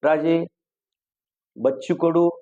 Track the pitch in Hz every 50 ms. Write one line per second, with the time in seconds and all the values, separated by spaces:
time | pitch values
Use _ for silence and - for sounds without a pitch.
0 | - 147 156 156 151 165 165 165 170 175 _ _ _ _ _ _ _ _ _ _
1 | _ _ _ _ _ _ _ _ _ _ _ - 113 131 135 - - - 175 -
2 | - 165 165 170 170 170 170 -